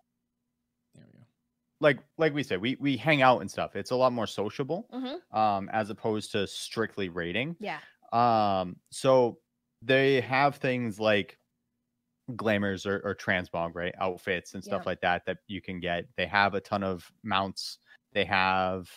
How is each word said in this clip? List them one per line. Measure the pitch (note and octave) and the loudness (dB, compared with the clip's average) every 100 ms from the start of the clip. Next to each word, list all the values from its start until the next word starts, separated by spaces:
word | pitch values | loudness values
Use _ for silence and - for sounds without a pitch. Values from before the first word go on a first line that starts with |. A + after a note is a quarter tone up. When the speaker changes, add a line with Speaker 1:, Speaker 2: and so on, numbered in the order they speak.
| _ _ _ _ _ _ _ _ _ - | _ _ _ _ _ _ _ _ _ -20
Speaker 1:
There | - | -20
we | - | -20
go. | A#2 _ _ _ _ _ | -20 _ _ _ _ _
Speaker 2:
like, | D3+ B2+ - - | 4 4 -2 0
like | D#3+ | 0
we | D3 | 0
said, | C#3 F#2 | -2 -2
we, | A2 C3+ | -2 -2
we | C#3 C3 | -2 0
hang | B2 D3+ | 2 6
out | C3 A#2+ | 6 6
and | F#2 | 2
stuff. | - D#2+ G2+ | -4 -4 -4
It's | G2 | -4
a | B2+ | 2
lot | B2+ | 2
more | B2 G#2+ | 2 -4
sociable, | - G#2 - C3+ E3+ A#3 | -4 -6 -4 -4 -6 -6
Speaker 3:
Mm-hmm. | B3 B3+ E4 - G#2+ | -10 -8 -10 -6 0
Speaker 2:
um, | G#2+ G3 G2 | 2 2 -2
as | A2 G#2 | -4 -4
opposed | A2 A2+ G#2+ - | -4 -4 -4 -2
to | G#2+ F#2+ | -2 -2
strictly | - - - G#2+ - F#2+ | -6 -8 -4 -4 -4 -6
raiding. | E2+ E2+ G2 C#3 E3+ | -4 -4 -4 -4 -6
Speaker 3:
Yeah. | G3+ D#3 - _ - | -8 -10 -12 _ -4
Speaker 2:
Um, | A#2 A#2+ A2+ G#2 F#2+ F2+ - _ | 2 4 4 2 0 -2 -8 _
so | - C3+ C3 A#2+ G#2 _ _ _ _ | -2 4 6 4 0 _ _ _ _
they | A2 C3+ C3+ C3+ | 2 4 4 2
have | G#2+ C3 C#3+ C#3 | 2 2 2 0
things | C3+ B2 A#2+ G2+ | -2 -2 -4 0
like | A2 G#2 F#2+ - _ _ _ _ _ _ _ _ - A2+ | 2 2 0 -8 _ _ _ _ _ _ _ _ -14 -4
glamours | G#2 G2+ G2+ F#2+ | 0 2 0 -2
or, | G2+ G2 | -2 -2
or | G2+ | -2
transmog, | F#2+ - F#2+ F2+ F2 E2+ | -4 -2 -2 -2 -4 -4
right? | E2+ F2 - | -4 -6 -2
Outfits | F#2+ F2+ - F2+ - | -4 -4 -4 -4 -4
and | G2+ | -12
stuff | G2+ G2 | -6 -6
Speaker 3:
Yeah. | F2+ | -4
Speaker 2:
like | F2+ | -2
that | F2+ F2 - | 0 0 -2
that | F2+ - | -8 -10
you | F#2+ | -12
can | - F2+ | -10 -8
get. | F2 F2 - - | -4 -4 -6 -6
They | F2 | 0
have | G2+ G2+ | 2 2
a | F#2+ | 0
ton | - G#2 | -4 -2
of | G2 F2+ - _ | -2 -4 -10 _
mounts. | A2 F#2+ G2 - - - _ - _ | -4 -2 -2 -6 -14 -16 _ -20 _
They | G#2 | -4
have, | F#2+ G2 F#2 F#2 F#2 F#2+ F2+ | 0 2 2 2 0 -2 -8